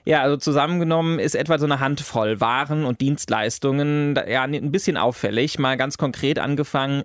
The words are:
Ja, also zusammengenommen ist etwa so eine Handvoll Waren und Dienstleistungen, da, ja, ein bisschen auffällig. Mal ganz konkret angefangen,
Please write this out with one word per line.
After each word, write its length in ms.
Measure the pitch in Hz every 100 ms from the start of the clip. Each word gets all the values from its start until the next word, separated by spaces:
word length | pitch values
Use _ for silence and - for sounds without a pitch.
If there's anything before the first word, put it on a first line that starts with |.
| -
Ja, 160 | 151
also 160 | 135 143
zusammengenommen 840 | - 143 151 175 165 165 165 165
ist 160 | 98 113
etwa 220 | 156 156
so 80 | 147
eine 160 | 135
Handvoll 580 | 139 143 - 117 107 107
Waren 460 | 117 127 143 151 139
und 160 | 120
Dienstleistungen, 1120 | 135 143 - 110 110 - 139 139 147 147 147 135
da, 100 | -
ja, 180 | 127
ein 280 | 131 147 147
bisschen 240 | - - 151
auffällig. 640 | 117 120 101 110 147 -
Mal 160 | 131 131
ganz 220 | 135 -
konkret 420 | 139 - 139 151
angefangen, 640 | 139 143 147 143 135 139